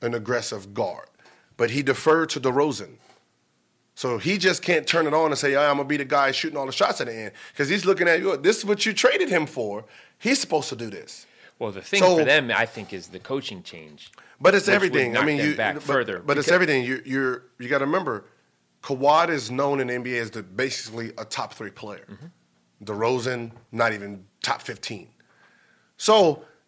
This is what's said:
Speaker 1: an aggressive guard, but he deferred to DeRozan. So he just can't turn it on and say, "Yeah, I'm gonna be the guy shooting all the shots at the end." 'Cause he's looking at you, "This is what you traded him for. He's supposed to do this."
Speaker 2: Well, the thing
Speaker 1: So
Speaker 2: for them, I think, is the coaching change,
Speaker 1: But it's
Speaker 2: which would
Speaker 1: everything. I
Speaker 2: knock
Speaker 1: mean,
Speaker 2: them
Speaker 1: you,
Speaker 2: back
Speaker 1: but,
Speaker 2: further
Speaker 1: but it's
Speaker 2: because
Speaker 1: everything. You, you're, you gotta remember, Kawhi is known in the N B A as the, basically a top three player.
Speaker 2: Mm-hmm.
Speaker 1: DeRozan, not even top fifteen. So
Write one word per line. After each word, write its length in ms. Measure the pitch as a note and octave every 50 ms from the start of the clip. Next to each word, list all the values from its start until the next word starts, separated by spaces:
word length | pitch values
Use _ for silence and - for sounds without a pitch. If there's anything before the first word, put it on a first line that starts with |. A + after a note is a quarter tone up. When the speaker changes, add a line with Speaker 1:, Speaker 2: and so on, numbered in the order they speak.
Speaker 1:
an 120 | - A#2 A#2+
aggressive 600 | A#2 G#2+ A2 B2+ A#2+ G#2+ - A2+ G#2 F#2+ G2 G2+
guard, 340 | A#2 G#2+ F#2 E2 - - - _ _ _ - - _ _ _ _
but 160 | - A#2 A#2
he 100 | A#2+ C#3+
deferred 480 | C#3+ C3+ B2+ - - D#3 D#3+ E3 D#3+ D#3
to 100 | - C#3+
DeRozan. 540 | B2+ C3 B2 C#3 D3 D#3 B2+ G#2 G2 E2 - - _ _ - _ _ _ _ _ _ _ _ _ _ _ _ _ _ _ _
So 220 | - - B2+ A#2+ A2
he 200 | - E3 G3+ G3
just 260 | F3 F#3+ E3+ - -
can't 220 | - F3 D#3 D3
turn 220 | - - E3+ D#3+ D3
it 60 | D3
on 140 | D#3+ D#3+ D#3
and 100 | C#3+ C3
say, 160 | D3 C#3 C#3
"Yeah, 160 | C#3 D3 D3
I'm 60 | C#3+ C#3
gonna 100 | C#3 C3+
be 80 | D3+
the 80 | C#3+ C#3
guy 280 | B2+ D3 C#3+ C#3 C3+
shooting 260 | C3+ - - D#3+ D3 C#3+
all 80 | C3+
the 80 | C3 B2+
shots 260 | - - - - -
at 80 | C3+ A#2+
the 80 | A2+
end." 160 | A2+ A2 G2+ - - - - -
'Cause 140 | - D3+ C3+
he's 160 | F#3+ G#3 E3
looking 240 | F#3+ F#3+ - F3+ F3
at 100 | E3 D#3+
you, 160 | F#3 G3 F3
"This 220 | C3+ C#3 F#3 A3+ -
is 80 | -
what 200 | G3+ G#3 G3+ -
you 60 | A3
traded 380 | G3 - - C4 C#4+ G4 F#4 C#4+
him 160 | F#3+ E3+ D#3
for. 400 | C#3+ - C3+ A2+ G#2 G2+ G#2+ A#2+ - - - - _ _ _
He's 240 | - A3 C#4 C4+
supposed 260 | - - E3+ D3+ C3+ -
to 60 | C3+
do 140 | A2 A#2 G#2+
this." 360 | F#2+ F2 D2+ - - - - _ _ _ - - _ -
Speaker 2:
Well, 160 | A#2+ G#2+ F#2+
the 80 | G2
thing 180 | - - G3 G3+
Speaker 1:
So 180 | F#3+ F#3 F3+ D#3+
Speaker 2:
for 60 | D3+
them, 280 | C3+ C#3+ D3+ C3+ A#2
I 140 | G#2+ G2 A#2
think, 280 | A#2 - A2+ G2+ - G#2
is 140 | F#2 E2+ -
the 100 | F2+ F#2
coaching 440 | - - C3+ C#3 B2+ - G#2+ F2+ E2+
change, 500 | - - E2+ D#2+ D2+ D2 - - - _ - - - - -
Speaker 1:
But 160 | C3+ F#3 G3
it's 120 | G3 F#3+ G3+
Speaker 2:
which 0 |
would 80 | G3
Speaker 1:
everything. 360 | G3+ F#3+ F3 - D3 C3 A#2+ A#2 A2
I 20 |
Speaker 2:
knock 60 | G#2+
Speaker 1:
mean, 120 | D3+ D3 C#3+
Speaker 2:
them 80 | A#2+ D3+
Speaker 1:
you, 60 | D3 -
Speaker 2:
back 180 | A2 G2+ F2+
Speaker 1:
but, 80 | - -
Speaker 2:
further 360 | D3 C#3 C3 A#2 G#2 G2 F2
Speaker 1:
but 180 | F2+ C#3+ C#3 C#3+
it's 100 | C3+ D#3
Speaker 2:
because 80 | F3
Speaker 1:
everything. 300 | F3+ F3+ D#3 C#3+ C3 B2
You, 160 | B2 C3 B2+ -
you're, 400 | C3+ C3 C3+ C3+ B2+ B2+ B2+ - _ _ -
you 80 | B2 A#2+
gotta 180 | C#3+ C#3 C#3
remember, 380 | C#3+ D#3+ F#3+ F3+ D3 A2+ G2+ - - _ _ _ _ _ _ _ _ _ _
Kawhi 460 | - - C#3 B2+ C3+ C#3+ D3+ D#3+ E3+ E3+
is 240 | D#3+ C#3 A#2 G#2+
known 300 | B2 C3 C#3+ C#3+ C#3+ C#3
in 60 | C3 B2
the 60 | B2
N 80 | B2 A#2+
B 140 | B2 B2 A#2+
A 40 |
as 100 | A#2 G#2+
the, 100 | - A2+
basically 680 | F#2+ F#2 F#2 G#2+ C3 C3+ - - - A2+ G#2+ A#2+ A2+ A2 - -
a 80 | A2
top 280 | - - - A#2 - -
three 140 | - A2+ G2
player. 360 | - - G#2+ G#2 G2+ - - -
Speaker 2:
Mm-hmm. 760 | G2+ - D3 F3 _ _ _ _ _ _ _ _ _ _ G#2
Speaker 1:
DeRozan, 680 | G2+ G#2 G#2 A2+ A#2 B2+ B2 A2+ B2+ B2+ A#2+ A#2 A#2 A2+ - _ _ -
not 180 | A2+ A#2 A2+
even 340 | A2 G#2 G2+ G2+ G2+ F#2+ F#2+ _ _ -
top 200 | - - A#2+ -
fifteen. 480 | - - A2+ - - - A#2 G2 - - _ _ _ _ _ _ _ _ _ _ _ _ _ _ _ _ _ -
So 480 | - - A3 G#3+ F#3+ D#3+ C#3+ - - - _ _ _